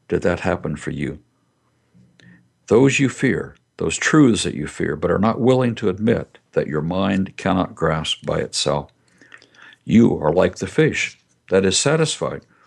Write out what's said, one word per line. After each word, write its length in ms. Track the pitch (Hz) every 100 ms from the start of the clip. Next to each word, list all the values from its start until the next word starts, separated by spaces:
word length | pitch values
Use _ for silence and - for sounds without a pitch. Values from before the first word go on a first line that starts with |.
| -
did 120 | 87
that 180 | 92 87
happen 340 | 92 87 80 76
for 160 | -
you? 280 | 71 67 71 _ _ _ _ _ _ _ _ _ _ - - _ _ -
Those 320 | 107 135 135
you 80 | 131
fear, 480 | - 135 90 - - _ -
those 180 | 85 -
truths 480 | - 156 131 95
that 100 | 82
you 140 | 64 76
fear, 300 | - - 76
but 140 | 87
are 80 | 87
not 200 | 107 113
willing 360 | 117 127 123 113
to 120 | 104
admit 520 | 95 110 92 - _ _
that 160 | - -
your 140 | 76
mind 560 | 80 92 98 98 95 -
cannot 380 | 95 92 85 -
grasp 500 | 82 78 - - -
by 140 | 80
itself. 520 | - - 73 73 71 _ _ _ _ - _ _ - - -
You 340 | 107 110 82
are 120 | 76
like 240 | 85 92 -
the 100 | -
fish 500 | - 156 104 - - _ _ -
that 140 | 95
is 160 | 95 90
satisfied 640 | 139 160 151 - 73 71 - _